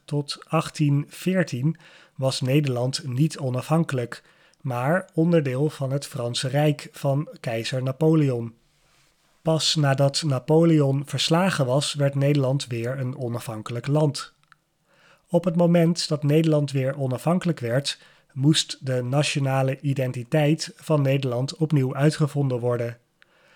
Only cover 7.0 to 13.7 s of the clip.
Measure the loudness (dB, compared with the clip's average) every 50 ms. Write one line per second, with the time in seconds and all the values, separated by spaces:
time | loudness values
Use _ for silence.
7 | -2 0 0 0 -2 -4 -10 -10 -8 -6 -6 -4 -4 -4 -4 -4 -4 -4 -2 2
8 | 2 4 4 4 4 2 0 -2 -4 -8 -12 _ _ _ _ _ _ _ _ _
9 | _ _ _ _ _ _ _ _ -2 0 0 0 0 0 0 2 2 2 2 2
10 | 2 2 0 0 -2 -2 -2 -2 0 2 4 6 6 6 6 4 4 2 2 -2
11 | -4 -4 -4 -4 0 2 2 2 2 2 2 0 0 2 2 0 0 -2 -2 0
12 | 0 0 2 2 2 2 2 2 2 2 0 -2 -2 -4 -6 -4 -4 -4 -4 -4
13 | -6 -6 -6 -6 -6 -6 -6 -6 -8 -8 -10 -10 -10 -8